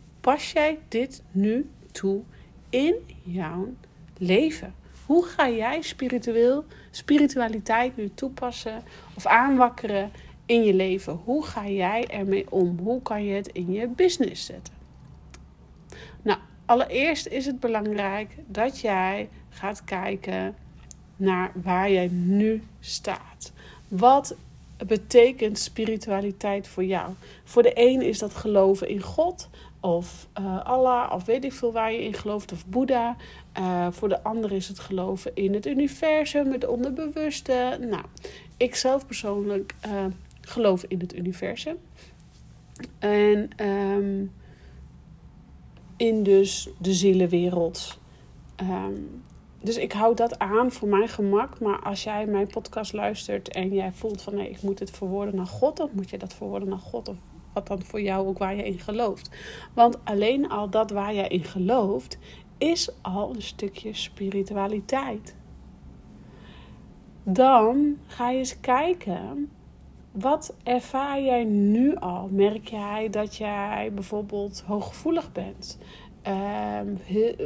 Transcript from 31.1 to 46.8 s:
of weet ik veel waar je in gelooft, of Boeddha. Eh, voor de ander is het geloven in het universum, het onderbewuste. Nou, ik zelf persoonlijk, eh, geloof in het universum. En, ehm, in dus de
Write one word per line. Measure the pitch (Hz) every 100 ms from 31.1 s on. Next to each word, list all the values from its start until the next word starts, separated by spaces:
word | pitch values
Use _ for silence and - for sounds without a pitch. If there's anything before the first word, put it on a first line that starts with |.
of | 185
weet | 180 247
ik | 269
veel | 254 240
waar | 226 220
je | 226
in | 226
gelooft, | 202 208 208 202
of | 175 185
Boeddha. | 220 262 247 233 240 - - -
Eh, | - 185 180 175
voor | 175 214
de | 190
ander | 208 226 214
is | 196 185
het | 196
geloven | - 190 185 190 -
in | - 196
het | 202 269
universum, | 269 285 - 320 311 302 294 277
het | 262 -
onderbewuste. | 240 262 254 311 302 311 285 - 254 247 -
Nou, | 247 202 - - - - - -
ik | 247
zelf | - 254 269 269
persoonlijk, | 233 214 202 202 196 202 -
eh, | 214 202 196 185 - -
geloof | - - 214 185 -
in | 185
het | 175
universum. | - 180 180 190 233 302 339 - - - - - - - - - - - -
En, | 208 208 208 208 214 -
ehm, | 208 196 196 202 202 196 196 - - - - - - - - - - - - - - - - -
in | 233 220
dus | 202 196 196 - -
de | -